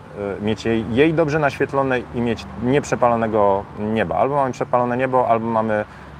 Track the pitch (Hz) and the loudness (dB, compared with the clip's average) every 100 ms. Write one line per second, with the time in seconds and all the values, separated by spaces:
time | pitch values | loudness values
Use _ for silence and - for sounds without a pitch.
0 | - - 101 92 104 110 113 113 110 117 | -16 -8 -6 -4 -4 -2 0 -2 0 2
1 | 160 160 156 156 143 - 135 139 135 123 | 4 4 0 2 0 0 -2 0 0 -2
2 | - 120 120 110 - - 120 143 - 113 | -4 -4 -2 -4 -6 -6 0 0 0 2
3 | 120 117 113 107 101 98 101 107 107 110 | 2 2 2 2 4 2 -2 -6 -2 0
4 | 92 95 127 143 135 117 135 123 123 123 | 0 0 0 0 -2 -2 0 0 0 0
5 | 131 127 113 113 113 113 110 107 104 - | 0 2 4 2 2 0 0 0 -2 -10
6 | - - | -18 -14